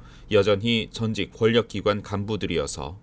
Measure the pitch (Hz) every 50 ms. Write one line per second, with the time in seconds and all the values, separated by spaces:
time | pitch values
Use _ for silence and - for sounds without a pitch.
0 | - - - - - - 104 101 95 107 104 98 113 120 117 113 - - - -
1 | 113 110 107 101 87 - - - 113 113 117 117 107 - - 98 - 104 104 104
2 | 104 - 104 98 101 107 110 92 98 87 87 78 71 69 - - 67 73 95 104